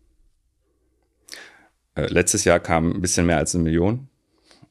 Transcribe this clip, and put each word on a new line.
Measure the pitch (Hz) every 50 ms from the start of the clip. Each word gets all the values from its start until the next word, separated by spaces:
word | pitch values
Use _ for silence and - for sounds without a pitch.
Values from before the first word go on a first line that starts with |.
| _ _ _ _ _ _ _ _ _ _ _ _ _ _ _ _ _ _ _ _ _ _ _ _ _ - - - - - - - _ _ _ _ _ _ -
Äh, | - 71
letztes | - - 85 90 - - 101 -
Jahr | 92 85 87
kam | - - 85 82 82 85
ein | - 98
bisschen | 90 87 - - 87
mehr | 87 82 76
als | 78 - -
eine | 87 82
Million | 80 80 82 87 101 113 131 135 - _ _ _ _ _ _ _ _ - _ - -